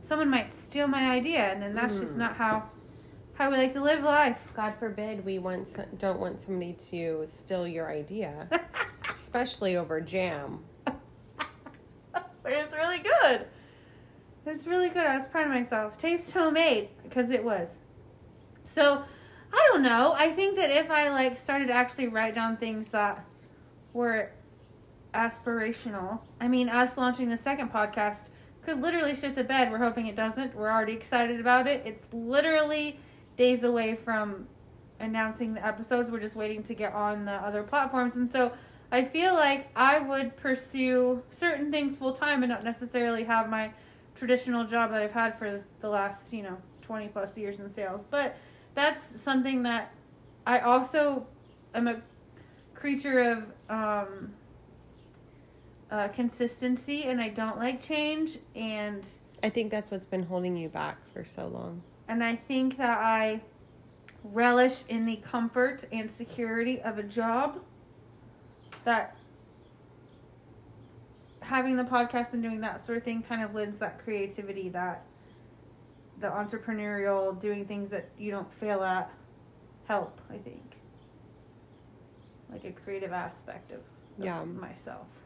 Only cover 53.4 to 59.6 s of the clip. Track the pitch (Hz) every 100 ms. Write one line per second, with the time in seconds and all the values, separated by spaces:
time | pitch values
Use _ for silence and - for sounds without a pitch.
53.4 | 214 - - 220 214 208 202 196 190 208
54.4 | - - - - - - - - - -
55.4 | - - - - - 214 202 208 240 -
56.4 | 240 - 254 247 - 285 277 254 226 208
57.4 | 220 208 240 262 - 320 247 311 320 -
58.4 | - - 226 214 208 202 196 - - -
59.4 | 220 233